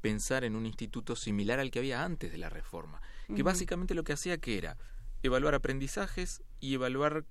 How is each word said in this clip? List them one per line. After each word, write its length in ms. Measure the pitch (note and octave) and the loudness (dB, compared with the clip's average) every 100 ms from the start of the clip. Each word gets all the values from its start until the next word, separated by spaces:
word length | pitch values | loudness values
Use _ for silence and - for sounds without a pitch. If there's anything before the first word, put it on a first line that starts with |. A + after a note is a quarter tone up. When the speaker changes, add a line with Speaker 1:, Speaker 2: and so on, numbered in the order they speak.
Speaker 1:
pensar 420 | A2 G#2+ - C3 | 2 2 2 2
en 120 | B2 G#2+ | 2 0
un 100 | A2+ | -2
instituto 500 | G#2+ A2+ A#2+ G#2+ A#2 | -2 -4 -4 -2 -2
similar 440 | - G2+ G#2 B2+ | 0 2 4 2
al 120 | C3+ | 2
que 80 | - | 0
había 240 | C3 B2 | 0 0
antes 280 | E3+ E3+ - | 0 -2 -4
de 60 | E2 | -4
la 120 | E2+ | -4
reforma, 520 | - - E2+ D#2 D#2 - - - | -4 -6 -6 -8 -8 -8 -8 -4
que 60 | G3+ | 2
Speaker 2:
Ujú. 80 | |
Speaker 1:
básicamente 520 | D#3+ F3+ F3+ F3 F3+ F3 | 4 4 0 0 0 0
lo 80 | |
que 100 | D#3+ | 0
hacía 240 | C#3+ F3+ E3+ | -2 0 -2
que 200 | - G#2 | 0 0
era 200 | E2 - - - - - | 0 -6 -8 -8 -6 0
evaluar 320 | C3 B2+ D3 C#3+ | 4 4 6 4
aprendizajes 880 | - C3+ C3+ - G3 - F3+ - - - | 2 0 0 0 -2 0 -2 -4 -10 -8
y 140 | C3+ C3+ | -2 0
evaluar 480 | B2+ C3 D3 D3+ D#3 | 2 4 2 2 -4